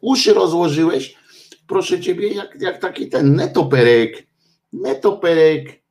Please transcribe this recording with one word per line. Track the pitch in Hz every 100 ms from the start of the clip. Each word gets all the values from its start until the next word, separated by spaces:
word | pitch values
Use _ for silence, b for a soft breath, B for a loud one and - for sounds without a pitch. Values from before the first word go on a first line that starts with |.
Uszy | 220 262 -
rozłożyłeś, | 202 185 170 175 147 165 135 - _ b b b b _
proszę | - - 359
ciebie, | - 175 208
jak, | 202 202 277
jak | 190 175
taki | 180 180 -
ten | - 139
netoperek. | 156 165 - 147 135 120 120 113 - _ _ _ _ _
Netoperek. | - 214 - 214 - 175 165 156 151 131 - _